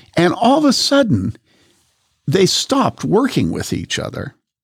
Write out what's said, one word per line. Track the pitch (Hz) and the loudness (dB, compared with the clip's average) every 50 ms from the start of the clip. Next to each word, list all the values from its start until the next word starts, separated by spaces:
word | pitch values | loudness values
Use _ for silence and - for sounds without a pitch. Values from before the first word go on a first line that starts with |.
| - _ _ | -20 _ _
And | 156 170 180 - | 0 0 0 0
all | - 220 233 269 320 | 2 2 2 4 4
of | 302 | 4
a | 285 233 | 2 2
sudden, | - - - 285 277 277 220 143 98 92 - - - _ _ _ _ _ _ _ _ _ _ _ _ _ _ _ _ _ | 2 0 0 2 2 2 2 0 0 -2 -4 -6 -10 _ _ _ _ _ _ _ _ _ _ _ _ _ _ _ _ _
they | - 139 185 190 | -2 2 2 2
stopped | 175 - - - - 262 277 240 131 - - - | 2 0 -2 -4 -2 0 0 0 0 -2 -4 -4
working | - 160 208 269 254 - - 117 82 - | 0 0 2 0 0 0 0 -2 -2 -2
with | - - - - | -4 -6 -6 -6
each | - - - - - | -6 -6 -6 -6 -6
other. | 82 87 - 85 87 - - _ _ _ _ _ | -6 -8 -8 -10 -10 -12 -14 _ _ _ _ _